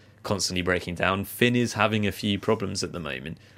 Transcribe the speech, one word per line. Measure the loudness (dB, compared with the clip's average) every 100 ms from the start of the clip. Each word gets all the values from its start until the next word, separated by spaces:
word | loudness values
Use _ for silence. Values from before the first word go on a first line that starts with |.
| -14 -14
constantly | -4 -2 0 -2
breaking | 2 0 0
down. | 0 0 0
Finn | -2 2 4 4
is | 0
having | 2 2 4 0
a |
few | -2 -2 0
problems | 2 0 0 -4
at | -6
the | -6
moment. | -8 -8 -8 -12 -16